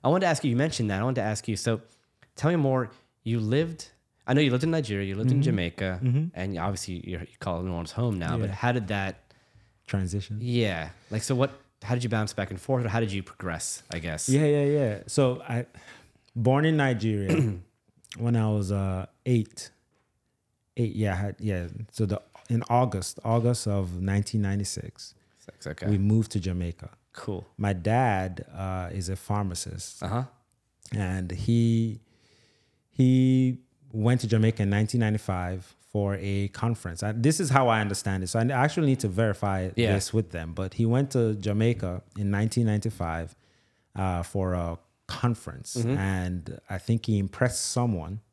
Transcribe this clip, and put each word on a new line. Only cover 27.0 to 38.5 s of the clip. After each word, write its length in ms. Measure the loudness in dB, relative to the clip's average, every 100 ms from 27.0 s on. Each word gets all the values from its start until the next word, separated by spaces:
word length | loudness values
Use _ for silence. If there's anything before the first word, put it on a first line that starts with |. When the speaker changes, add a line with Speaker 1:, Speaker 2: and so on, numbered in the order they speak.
| _
Speaker 1:
Cool. 340 | -12 -10 -10 -10 -4
Speaker 2:
My 140 | -2
dad, 760 | 0 2 2 4 2 -2 -8 -12
uh, 360 | -8 -6 -6 -6
is 160 | -6 -6
a 80 | -6
pharmacist. 880 | -4 -2 -2 -6 -8 -10 -12 -10
Speaker 1:
Uh-huh. 200 | -6 -4 -6 _ _ _ _ _ -8
Speaker 2:
And 380 | -4 -2 -4 -6
he, 720 | -4 0 2 2 2 0 -6 _ _ _ _ _ _ _ _ _
he 720 | 2 6 6 6 6 4 0 _ _ -10
went 300 | 0 4 4
to 60 | 4
Jamaica 360 | 4 4 4
in 60 | 2
nineteen 300 | 2 2 2
ninety-five 760 | 2 0 -2 -4 -4 -6 -10 _ _
for 240 | -2 0 -2
a 300 | -2 -2 -2
conference. 520 | 0 0 0 -6 -4
I, 100 | -4
this 260 | 2 2 2
is 100 | 4
how 200 | 6 6
I 120 | 4
understand 420 | 2 0 0 -2
it. 40 | 0
So 120 | 0
I 40 | 2